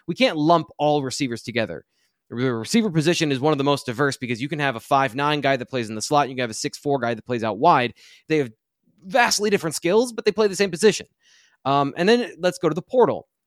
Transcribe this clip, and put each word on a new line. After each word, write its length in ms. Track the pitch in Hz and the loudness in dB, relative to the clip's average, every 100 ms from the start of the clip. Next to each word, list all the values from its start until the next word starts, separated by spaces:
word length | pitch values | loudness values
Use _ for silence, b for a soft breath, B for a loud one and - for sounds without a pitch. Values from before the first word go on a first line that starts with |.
| b | b
we 80 | 175 | 0
can't 220 | 254 165 | 0 2
lump 300 | 151 170 156 - | 2 2 0 -2
all 260 | 147 147 | 0 0
receivers 380 | 131 - 135 117 | -2 -4 -4 -6
together. 420 | - 117 107 80 - _ _ _ _ | -6 -4 -4 -6 -14 _ _ _ _
The 240 | 117 131 | -4 -2
receiver 360 | 117 110 233 214 | -2 0 0 2
position 400 | 160 151 170 156 | 0 0 2 0
is 120 | 135 | 0
one 100 | 143 | 0
of 60 | 147 | 2
the 80 | 139 | 2
most 200 | 139 - | 0 -2
diverse 300 | 113 143 131 | -2 -2 -2
because 260 | 117 117 | -6 -6
you 60 | 139 | -6
can 120 | 151 | -4
have 180 | 143 113 | -4 -4
a 20 | |
five 360 | - 139 135 117 | 0 2 2 0
nine 260 | 143 151 | -2 0
guy 160 | 135 135 | 0 -2
that 80 | 120 | -2
plays 240 | 131 110 | -6 -6
in 60 | 110 | -6
the 60 | |
slot. 280 | - 147 135 | 0 0 0
You 60 | 131 | -2
can 80 | |
have 60 | 123 | -6
a 40 | |
six 240 | 110 147 - | -6 -8 -8
four 200 | 147 139 | -4 -2
guy 160 | 120 | -2
that 120 | 113 - | -4 -4
plays 180 | 123 | -4
out 140 | 110 101 | -2 2
wide. 360 | 156 156 120 - b b b | 4 4 2 -4 b b b
They 80 | 156 | -2
have 120 | 127 110 _ _ _ _ | -2 -6 _ _ _ _
vastly 460 | 190 233 233 - 208 | -4 0 2 2 0
different 260 | 202 165 - | 0 -2 -4
skills, 380 | 170 208 247 | 0 2 0
but 100 | 220 | -2
they 80 | 214 | -4
play 160 | 202 214 | 0 0
the 80 | 185 | 0
same 160 | 202 | -2
position. 360 | 165 214 - - _ b b b b 131 | 2 2 2 -6 _ b b b b 0
Um, 280 | 143 143 - | 2 0 0
and 100 | 180 | 2
then 240 | 240 240 - | 2 0 -2
let's 200 | 180 175 | -4 0
go 120 | 165 | -2
to 40 | |
the 80 | 160 | -2
portal, 460 | - 254 208 95 - _ | -2 2 4 2 -8 _